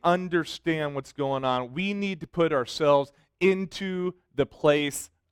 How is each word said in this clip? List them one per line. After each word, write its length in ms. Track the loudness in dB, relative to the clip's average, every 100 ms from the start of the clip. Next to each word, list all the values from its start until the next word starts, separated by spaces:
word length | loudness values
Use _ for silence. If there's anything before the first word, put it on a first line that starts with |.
| 0
understand 880 | 0 0 -2 -2 -6 -4 -2 -2 -6
what's 160 | -8
going 320 | -4 -4 -2
on, 300 | 0 -2 -2
we 200 | -4 -4
need 280 | -2 -4 -4
to 60 | -6
put 260 | 0 2
ourselves 580 | 2 -2 0 4 4 2 _ _ 0
into 720 | 2 2 -2 -6 -6 -4 -6 -8 _
the 120 | -2 -2
place 680 | 0 2 4 2 -6 -14 _ _